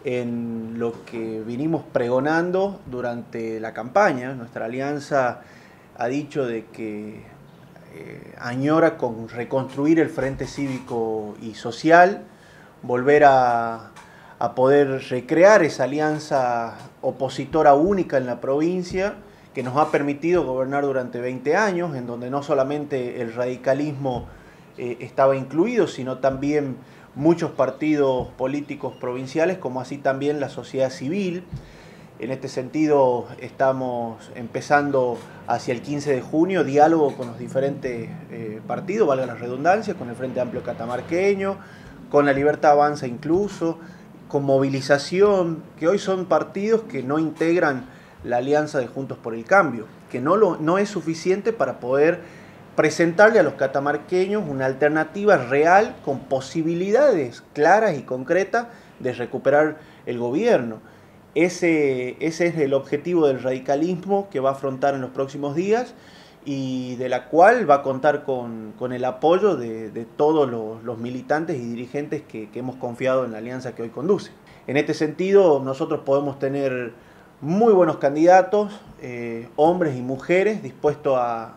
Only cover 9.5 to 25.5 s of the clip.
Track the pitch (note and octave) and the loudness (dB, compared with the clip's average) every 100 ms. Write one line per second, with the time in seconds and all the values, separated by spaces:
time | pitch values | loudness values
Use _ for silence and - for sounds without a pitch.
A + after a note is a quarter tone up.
9.5 | C3 C3 C#3 D3 D#3+ C#3+ - C3 C3+ C3 | -4 -4 -2 4 4 4 0 -4 -6 -10
10.5 | - C#3 B2+ - A#2+ A2+ A2 G#2+ - A#2 | -6 -6 -6 -6 -4 -4 -4 -8 -12 -14
11.5 | G#2+ A#2+ - D#3 E3+ F#3 G#3 - - - | -10 -10 -2 6 8 8 4 -12 -20 -20
12.5 | - - - B2 B2 B2+ D3 C#3+ C3 B2 | -20 -20 -16 -4 0 4 8 8 6 4
13.5 | A#2+ A#2 A2+ A2 - - - - - A#2 | 0 -2 -8 -14 -20 -20 -20 -20 -6 -4
14.5 | - C3 C#3+ C#3 C3 - B2+ B2 D#3+ F#3+ | 2 6 6 4 0 -4 -6 -2 6 8
15.5 | G#3+ D3+ - B2+ C#3+ D3+ D3+ D3 C#3+ B2 | 8 4 0 -2 0 -2 -2 -2 0 0
16.5 | A#2+ A2+ G#2+ - - C3+ - C3 - C3+ | -2 -4 -10 -20 -6 -6 -4 -6 -6 -2
17.5 | D#3+ D3+ C#3 F3+ G3 - C#3 B2+ A#2+ C3 | 4 6 8 6 0 0 -2 -2 -6 -2
18.5 | C#3 E3 F#3 F3+ F#3 G3+ G#3 - - - | 0 0 -2 -4 -4 -4 -6 -18 -20 -12
19.5 | - B2 C3+ D#3 D#3+ C#3+ C#3+ E3 F3 C3+ | -8 -2 0 2 2 -2 -2 0 0 0
20.5 | C3 C3 C#3+ C#3+ C3 B2 B2 B2 B2+ C3 | -2 -2 -2 -2 -2 -4 -6 -6 -4 0
21.5 | F3 G#3+ F3 F3 C#3 A#2+ A#2+ B2 C#3+ C#3 | 2 2 -2 -4 -6 -8 -8 -6 -6 0
22.5 | C#3+ C3+ D3 C#3+ C3+ A#2+ - A#2 A2+ B2 | 0 0 -2 -4 -4 -4 -6 -6 -4 -4
23.5 | B2+ C3+ C3+ D3+ C3+ C#3 A#2+ E2+ - - | -2 0 0 -2 -4 -4 -4 -8 -18 -20
24.5 | - - - B2 A#2 B2 - C3+ C3+ B2+ | -20 -20 -10 -8 -8 -8 2 4 4 -2